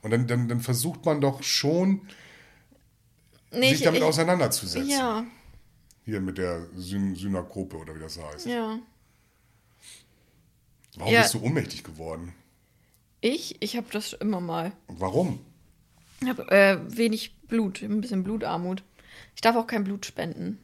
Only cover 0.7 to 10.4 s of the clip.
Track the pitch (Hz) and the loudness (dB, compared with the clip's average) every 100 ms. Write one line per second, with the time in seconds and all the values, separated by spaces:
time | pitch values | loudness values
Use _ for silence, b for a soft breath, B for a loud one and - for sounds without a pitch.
0.7 | 123 147 165 170 147 151 - - - 143 | 0 0 -2 0 4 2 0 -2 0 2
1.7 | 165 190 196 B B B B B B B | 4 4 2 B B B B B B B
2.7 | _ _ _ _ _ _ _ _ 240 262 | _ _ _ _ _ _ _ _ 2 4
3.7 | 151 151 160 156 151 165 180 127 - 92 | 6 4 6 4 4 2 4 2 0 -4
4.7 | 85 269 277 254 220 233 B B B B | -4 0 0 0 -2 -6 B B B B
5.7 | _ _ _ - 104 95 92 90 85 85 | _ _ _ -6 -4 -4 -2 -4 -4 -8
6.7 | 92 90 98 98 90 98 92 85 101 92 | -12 -6 -2 -2 -2 -2 -4 -4 -8 -8
7.7 | 82 80 78 80 82 78 76 339 240 220 | -10 -12 -12 -12 -12 -12 -10 -6 -4 -4
8.7 | 220 233 _ b b b b b b b | -8 -12 _ b b b b b b b
9.7 | b b b b b b b | b b b b b b b